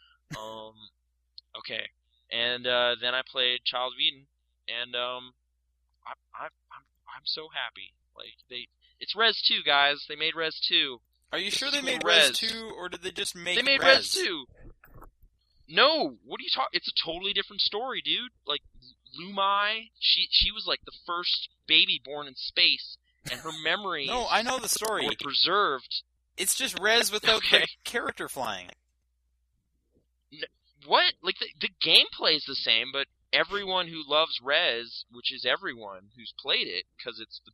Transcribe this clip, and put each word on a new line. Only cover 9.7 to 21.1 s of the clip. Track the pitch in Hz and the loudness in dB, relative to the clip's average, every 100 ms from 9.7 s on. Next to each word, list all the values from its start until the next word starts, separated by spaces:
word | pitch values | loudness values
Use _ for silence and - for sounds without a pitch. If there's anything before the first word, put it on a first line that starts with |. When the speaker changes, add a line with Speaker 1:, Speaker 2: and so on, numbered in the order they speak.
| 143 143 143 - | 4 4 2 -6
Speaker 1:
They | 151 | -4
made | 156 160 | -4 -2
Rez | 160 - | -4 -4
two. | - 175 147 120 _ _ _ | 0 2 2 -2 _ _ _
Speaker 2:
Are | 156 | -6
you | 190 | -2
Speaker 1:
It's | - | -2
Speaker 2:
sure | 269 | -2
they | 285 | -2
Speaker 1:
cool | 262 | -2
Speaker 2:
made | 254 | -2
Speaker 1:
Rez. | 165 170 143 | 6 8 8
Speaker 2:
Rez | 120 | 6
two, | 226 226 226 185 | -2 -4 -8 -10
or | 180 | -10
did | 175 | -8
they | 180 | -10
just | 180 202 180 | -6 -6 -6
make | 175 180 | -2 0
Speaker 1:
They | |
made | 254 269 | 2 4
Speaker 2:
Rez? | - 269 | 6 6
Speaker 1:
Rez | 208 | 4
two. | - 359 302 262 - - - - - - _ - _ _ _ _ | -2 -2 -4 -8 -20 -20 -20 -20 -20 -20 _ -20 _ _ _ _
No, | 160 262 320 247 113 110 | 6 6 6 0 -4 -12
what | 202 | -10
are | |
you | 330 | -4
talking? | 262 262 | -2 0
It's | 170 - | -2 -2
a | - 170 | -2 -2
totally | 165 196 | -4 -2
different | 196 196 202 | -2 -4 -4
story, | - 208 262 214 | -2 -2 -6 -6
dude. | 147 175 240 _ - | -2 -4 -4 _ -6
Like, | 143 - - - _ _ - | -6 -6 -20 -20 _ _ -14
Lumai, | 180 202 196 202 208 220 226 _ | -8 0 2 2 2 -2 -6 _
she, | - - - | 2 2 4
she | - 185 | 2 2
was, | 214 185 | -2 -4
like, | 139 - | -4 -4
the | - | -16
first | - | -6